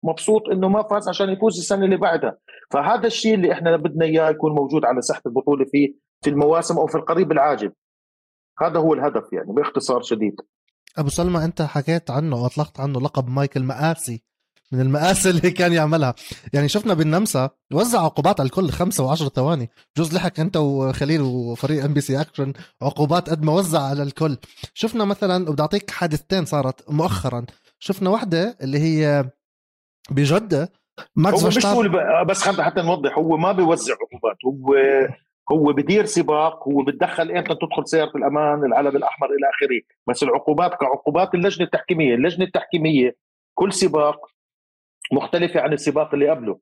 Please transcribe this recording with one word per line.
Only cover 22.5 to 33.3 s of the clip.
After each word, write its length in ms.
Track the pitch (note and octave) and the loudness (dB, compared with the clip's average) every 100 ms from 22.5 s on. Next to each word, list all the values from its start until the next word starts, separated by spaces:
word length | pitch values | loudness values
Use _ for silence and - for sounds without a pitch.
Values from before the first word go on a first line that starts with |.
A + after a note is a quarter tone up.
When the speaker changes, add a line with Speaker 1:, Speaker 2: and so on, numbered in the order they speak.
| C#3 - _ | -6 -16 _
Speaker 2:
عقوبات 480 | C3 - D3+ E3+ F3 | -6 -2 0 0 0
قد 140 | D#3+ | -2
ما 80 | D3+ | 0
وزع 280 | D#3+ F#3+ D#3 | 0 0 -2
على 220 | C#3 C#3+ | -2 -4
الكل. 340 | C#3+ - D#3 C3+ - - - | -6 -2 -4 -4 -10 -20 -20
شفنا 300 | - A3 A3+ | -6 -4 -2
مثلًا، 440 | G3+ G3+ G3+ F3+ F3+ | -2 0 0 0 -2
وبدي 140 | C#3+ | -2
أعطيك 280 | D3+ G3+ G3+ | 0 -2 -4
حادثتين 540 | - F3 D3+ - F#3+ | -6 -2 -4 -2 -4
صارت 460 | D#3 D3 C3 - - | -2 -2 -2 -6 -4
مؤخرًا. 560 | D3+ E3+ F#2 B2+ A#2+ A#2+ - _ _ | -2 0 -2 -4 -6 -10 -16 _ _
شفنا 320 | - G3 F#3 | -8 -2 0
واحدة 460 | G#3+ A3 E3 G3 B3 | 0 0 -2 -2 -6
اللي 160 | C3+ C#3+ | -4 0
هي 460 | D#3+ D#3 D3+ C#3+ C3 _ _ _ _ _ _ _ - | 0 2 2 2 0 _ _ _ _ _ _ _ -6
بجدة، 580 | C3+ C#3+ E3+ A3 D3+ E3 _ _ - - - | 0 2 2 2 -2 -2 _ _ -20 -6 0
ماكس 260 | E3+ - | 2 4
Speaker 1:
هو 60 | - | 2
مش 60 | |
Speaker 2:
فيرستابن. 200 | A#3 G3+ | 2 2
Speaker 1:
هو 60 | G#3 | 2
اللي 440 | G#3 E3+ D3+ D#3+ | 2 2 2 2
ب-، 20 | F3 | 2
بس 160 | F#3+ | 0
خلنا 200 | - F#3+ | 0 0
حتى 200 | D#3 F#3 | 0 0
نوضح، 360 | E3 F3 C#3 D3 | 0 0 0 0
هو 180 | D#3+ | 0